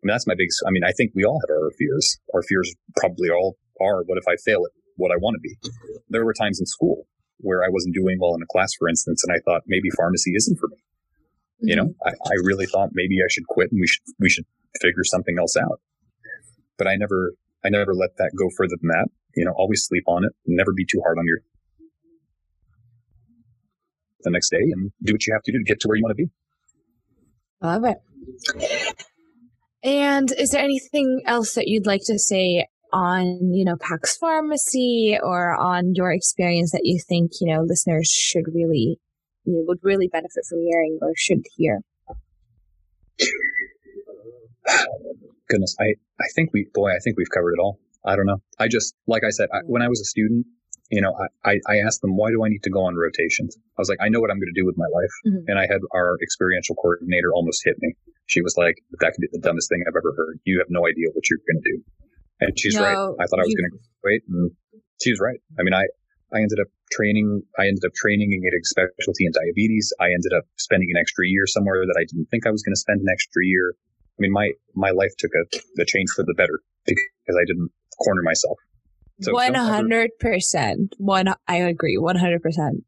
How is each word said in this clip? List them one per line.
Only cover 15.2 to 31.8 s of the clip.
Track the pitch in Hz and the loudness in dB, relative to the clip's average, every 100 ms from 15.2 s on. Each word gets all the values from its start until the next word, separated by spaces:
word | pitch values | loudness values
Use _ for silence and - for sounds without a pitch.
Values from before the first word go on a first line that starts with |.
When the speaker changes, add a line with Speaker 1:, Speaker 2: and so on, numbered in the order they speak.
| 87 87 | -2 -2
Speaker 1:
else | 85 - | 0 0
out. | - - _ _ _ _ - - _ _ _ _ | -2 -4 _ _ _ _ -20 -20 _ _ _ _
But | 95 | 0
I | 98 | 0
never, | 104 95 90 - _ _ | 0 0 -2 -6 _ _
I | 98 | 0
never | 104 98 | 2 2
let | 92 90 - | 0 -2 0
that | 87 90 | -4 0
go | 92 - | -2 0
further | 92 85 | -2 -2
than | 80 | 0
that. | 80 - _ _ - | 0 0 _ _ -2
You | |
know, | 85 90 | -2 0
always | 95 104 - | 0 0 0
sleep | 90 82 | -2 0
on | 87 | 0
it. | 101 - - | 0 -4 -2
Never | 87 98 | 2 2
be | 95 | 0
too | 90 92 | -2 0
hard | 85 85 | 0 0
on | 85 | 0
your | 82 _ _ _ _ - _ 330 330 _ _ _ _ _ _ _ _ _ _ _ 240 _ _ _ _ _ _ _ _ | -2 _ _ _ _ -20 _ _ _ _ _ _ _ _ _ _ _ _ _ _ _ _ _ _ _ _ _ _ _
the | 90 | -2
next | 87 - | 0 0
day | 85 104 | 2 2
and | 90 98 - | 0 -6 -6
do | 104 | -2
what | 107 - | 0 0
you | |
have | 110 | -2
to | - | 0
do | 131 | -2
to | |
get | 98 104 | 0 0
to | 110 | 2
where | 107 | 0
you | |
wanna | 113 | 0
be. | 107 170 _ _ _ _ _ _ _ _ _ _ _ _ _ | 0 -4 _ _ _ _ _ _ _ _ _ _ _ _ _
Speaker 2:
I | 165 185 | -2 0
love | |
it. | 233 - _ - - 381 - - - 587 - - - _ _ _ - _ _ _ | 0 -2 _ -20 -20 -8 -6 -4 -4 -2 -4 -8 -20 _ _ _ -20 _ _ _
And | 254 285 285 277 269 269 | 0 2 4 4 2 2
is | 285 | 0
there | 285 | 2
anything | 277 269 - 294 269 254 - | 2 0 -2 0 2 0 0
else | 233 220 | 0 0
that | - - | -2 0
you'd | 214 | 0